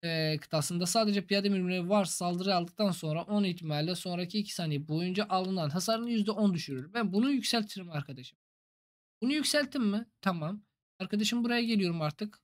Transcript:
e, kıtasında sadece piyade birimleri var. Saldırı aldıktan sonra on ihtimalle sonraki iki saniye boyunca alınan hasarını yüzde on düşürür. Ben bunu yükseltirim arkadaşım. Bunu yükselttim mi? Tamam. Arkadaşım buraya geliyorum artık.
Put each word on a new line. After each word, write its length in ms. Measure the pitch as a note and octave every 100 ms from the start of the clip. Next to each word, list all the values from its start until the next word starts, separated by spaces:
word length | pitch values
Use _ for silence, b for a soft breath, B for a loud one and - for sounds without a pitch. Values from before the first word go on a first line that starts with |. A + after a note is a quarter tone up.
e, 340 | E3+ E3 D#3 D3+
kıtasında 460 | - D#3 D3 F3 F3
sadece 400 | A3+ G#3+ G3+ G3
piyade 260 | G3+ G3+
birimleri 360 | G3 F3+ F#3 F3
var. 160 | G#3
Saldırı 500 | F3+ - F3 F3 F#3
aldıktan 360 | F#3 F3 - G#3
sonra 320 | F3 D#3+ D#3
on 220 | F3 G#3
ihtimalle 500 | G3 F3 E3 D3 D#3
sonraki 440 | F3 F#3 F3 F3+ G#3+
iki 160 | G#3
saniye 340 | - E3 C#3+ D3+
boyunca 380 | D3+ F3+ F#3 G#3
alınan 420 | F#3 F#3 F#3+ D3+
hasarını 400 | D#3+ F3+ A3+ A#3
yüzde 200 | A#3 G3+
on 240 | A3 G#3
düşürür. 400 | F3 - C3+ D3
Ben 180 | G#3+ G#3+
bunu 180 | F#3+ B3+
yükseltirim 600 | C#4 G#3+ A#3+ G#3 - F3
arkadaşım. 480 | D#3 C#3+ B2+ B2+ _ _ _ _ _ _ _ _ _
Bunu 100 | A#3+
yükselttim 520 | D4+ C#4 D4+ C#4+ C#4+
mi? 220 | G#3+ G3+ A#3 _
Tamam. 420 | - F3 D#3 G#3 _ _ _ _
Arkadaşım 460 | F#3+ G#3 G#3+ A#3+
buraya 180 | A#3+ A#3+
geliyorum 400 | A#3 A3 F#3 E3+
artık. 360 | D3+ - G#3+ -